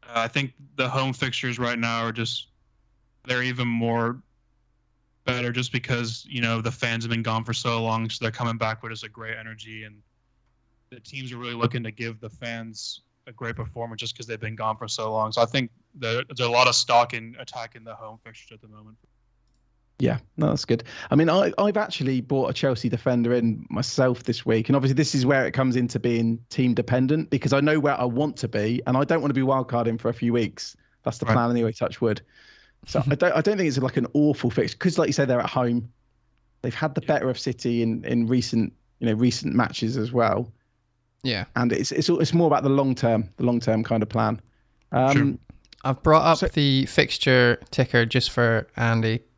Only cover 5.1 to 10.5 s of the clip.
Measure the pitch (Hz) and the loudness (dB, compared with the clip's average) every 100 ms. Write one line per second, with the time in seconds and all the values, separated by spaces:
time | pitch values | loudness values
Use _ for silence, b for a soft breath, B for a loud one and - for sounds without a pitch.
5.1 | _ - 123 123 120 127 127 - 123 117 | _ -4 -2 -2 -4 -4 -4 -2 -2 -2
6.1 | 113 - 123 117 113 113 113 120 117 113 | -8 -10 -4 -2 -2 -4 -4 -4 -4 -2
7.1 | 117 113 113 113 113 123 117 113 113 113 | -4 -2 -4 -4 -4 -2 -2 -2 -2 -4
8.1 | - 117 113 120 113 110 110 117 110 110 | -4 -6 -4 -4 -2 -4 -4 -10 -12 -14
9.1 | 113 110 113 113 110 110 110 107 104 107 | -16 -14 -12 -14 -18 -18 -18 -18 -20 _
10.1 | _ _ _ _ | _ _ _ _